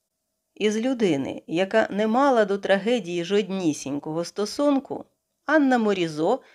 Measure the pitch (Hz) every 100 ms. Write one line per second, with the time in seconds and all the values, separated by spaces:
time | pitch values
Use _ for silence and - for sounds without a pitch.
0 | _ _ _ _ _ - 208 214 254 247
1 | 202 139 131 - - 160 190 220 - 196
2 | 220 240 285 240 196 196 196 196 202 247
3 | 170 175 170 202 185 190 170 143 135 143
4 | 160 160 170 - 208 - 285 269 - -
5 | - _ _ _ - 311 269 247 214 185
6 | 165 151 165 262 -